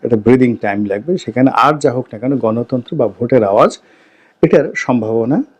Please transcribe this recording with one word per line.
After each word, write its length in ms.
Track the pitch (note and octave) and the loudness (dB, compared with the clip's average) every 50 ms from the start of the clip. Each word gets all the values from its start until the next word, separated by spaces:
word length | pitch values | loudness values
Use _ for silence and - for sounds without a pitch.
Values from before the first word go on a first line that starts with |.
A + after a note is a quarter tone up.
| - | -2
একটা 120 | A#2+ A#2+ A2 G#2 | 0 -2 2 4
ব্রিদিং 260 | A2+ B2 C3 B2+ B2 A#2 - - | 4 4 4 4 2 0 -2 -4
টাইম 160 | G#2 G2+ G2 G#2 G2+ F#2+ | -4 -4 -2 -2 -4 -4
লাগবে। 200 | G#2 A2 D#3 F3+ G3 - | -6 -4 -4 -4 -4 -4
সেখানে 260 | - G#2+ B2 B2+ C3+ - - A#2+ | -6 -2 0 0 2 2 2 2
আর 80 | C3+ D3+ D3 - | 2 0 0 -2
যা 80 | C#3+ A#2+ | -2 -2
হোক 100 | B2+ A#2+ _ - | -2 -8 _ -12
না 40 | G#2+ A2 | -8 -6
কেন, 100 | C3 C#3+ C3 A2 | -4 -4 -2 -2
গণতন্ত্র 460 | A2+ A2 A#2 A#2+ - - B2+ A#2+ - - D#3 | -2 -2 -2 -4 -4 -4 -6 -6 -6 -4 -2
বা 60 | B2+ G#2+ G2 | -2 -2 -2
ভোটের 260 | - A#2+ A#2+ - B2+ G#2+ G2 G2 | -4 -4 0 2 2 2 2 4
আওয়াজ, 200 | A2 C#3+ G#3+ - - _ _ _ _ _ _ _ _ _ _ _ _ - | 4 4 2 2 -4 _ _ _ _ _ _ _ _ _ _ _ _ 0
এটার 220 | D#3 - E3+ C#3 - - - - | 4 4 4 2 2 -4 -8 -4
সম্ভাবনা 540 | - B2+ B2 A2 G#2+ A2 A#2 A2+ A#2 C#3 G3+ C#4+ - _ _ | -2 -2 -2 0 0 -2 -2 0 0 0 -2 -2 -4 _ _